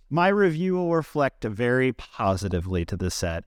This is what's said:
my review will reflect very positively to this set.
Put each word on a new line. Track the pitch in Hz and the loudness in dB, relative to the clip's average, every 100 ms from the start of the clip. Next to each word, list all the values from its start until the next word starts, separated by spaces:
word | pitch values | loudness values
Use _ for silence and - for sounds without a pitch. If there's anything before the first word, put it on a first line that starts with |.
| - | -4
my | 160 185 | 0 2
review | 208 190 156 185 180 | 4 2 2 -2 0
will | 175 | 0
reflect | 165 151 147 135 - | 0 0 0 0 0
very | 110 104 120 127 131 | -6 -2 2 2 2
positively | - - - 101 95 104 90 90 90 85 | -2 -8 -2 0 0 0 -2 -2 -2 -2
to | 92 | -2
this | 92 | -4
set. | - 87 85 | -2 -4 -6